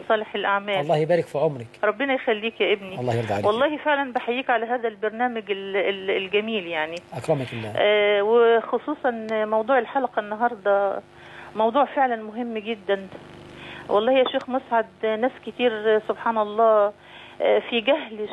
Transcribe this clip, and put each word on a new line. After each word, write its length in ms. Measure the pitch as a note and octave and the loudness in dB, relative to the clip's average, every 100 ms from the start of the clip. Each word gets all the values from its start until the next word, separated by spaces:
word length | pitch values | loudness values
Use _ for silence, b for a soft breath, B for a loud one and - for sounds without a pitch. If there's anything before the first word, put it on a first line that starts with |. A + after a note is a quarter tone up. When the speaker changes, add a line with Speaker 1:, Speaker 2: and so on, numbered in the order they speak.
| - | -2
Speaker 1:
صالح 260 | A3 G#3+ | -2 -2
الأعمال. 460 | G#3+ F#3+ G3+ G3+ G3 | -4 0 0 0 -2
Speaker 2:
الله 160 | D3+ D#3 | 0 0
يبارك 300 | D#3 E3+ D3 | 2 2 0
في 120 | C#3+ | 0
عمرك. 280 | D#3 C#3 A2+ - | 0 -2 -8 -4
Speaker 1:
ربنا 300 | G#3 G#3 C#4 | -2 0 0
يخليك 460 | C4 C4 A3 A3 - | 0 0 -2 -2 -2
يا 120 | F#3+ | 0
ابني. 280 | G#3 F#3+ D3+ | 0 -4 -6
Speaker 2:
الله 140 | B2 | -2
يرضى 180 | A#2 A2 | -2 0
عليك. 140 | G2+ G3 | 0 2
Speaker 1:
والله 300 | A3 C#4+ D4+ | 2 0 0
فعلا 360 | D4 C#4+ C#4 | 0 0 0
بحييك 380 | B3 A#3+ A#3+ C4 | -4 -4 -2 0
على 160 | A#3+ A3+ | 0 0
هذا 220 | B3 A3+ | -2 -4
البرنامج 600 | G#3 G#3+ A3 B3 A3+ G3+ | -4 -4 -2 -2 -2 -4
ال-، 260 | G3 G3 F#3+ | -6 -2 -2
ال-، 340 | F#3 G3 F#3+ | 0 -2 -2
الجميل 560 | F#3+ F#3+ G3+ G#3+ A3 E3+ | -2 0 -2 -2 -4 -4
يعني. 300 | E3 D#3 E3+ - | -4 -4 -6 -12
Speaker 2:
أكرمك 380 | E3+ - D3 B2+ | -8 -2 -2 -2
الله. 200 | A#2 G#2+ G#2 | -6 -6 0
Speaker 1:
آه، 460 | G#3 G#3 G#3 G#3 | 2 4 4 4
وخصوصا 1040 | G#3 A#3 A#3 A#3 A3 A#3+ - D4+ C4+ A#3 A3 | 4 6 6 6 2 -4 -4 -4 -2 -4 -4
موضوع 460 | A3 G#3+ A3 A3 C4+ | -2 0 0 2 2
الحلقة 420 | A3+ - B3 - | 2 -2 -2 -2
النهاردة 840 | G#3 G#3+ A#3+ A#3 G3 G3 G3 - - B B B B G3+ | -6 -2 -2 0 2 2 2 -2 -8 B B B B 0
موضوع 280 | A3 A#3+ | 2 4
فعلا 380 | B3 - C4 A#3 | 2 2 0 0
مهم 360 | G#3+ G#3+ A#3+ A3 | -6 -8 -6 -6
جدا. 480 | G#3 A3+ F#3+ G3 F#3+ - - - - B B B - | -6 -6 -2 -2 -4 -16 -18 -20 -18 B B B -2
والله 240 | G3+ A3+ | 2 4
يا 120 | C4 B3 | 4 2
شيخ 200 | D#4 - | 0 -4
مسعد، 380 | B3+ C4 A#3 G#3+ - | -4 -2 -2 -2 -4
ناس 300 | A3 A3 B3 - - | -4 0 -2 -4 -10
كتير 540 | - B3 A3 G#3+ G#3+ G#3+ | -2 0 2 2 2 2
سبحان 300 | G#3 A#3 A3+ | -2 -2 0
الله، 540 | G#3 G#3 A3+ G#3+ G#3 G#3 B B B - | 0 4 6 6 4 0 B B B -4
آه، 180 | E3 G#3 | 2 2
في 220 | - A#3 | 2 0
جهل 480 | A3 D4+ B3 G#3+ G#3 | 2 0 -2 -10 -10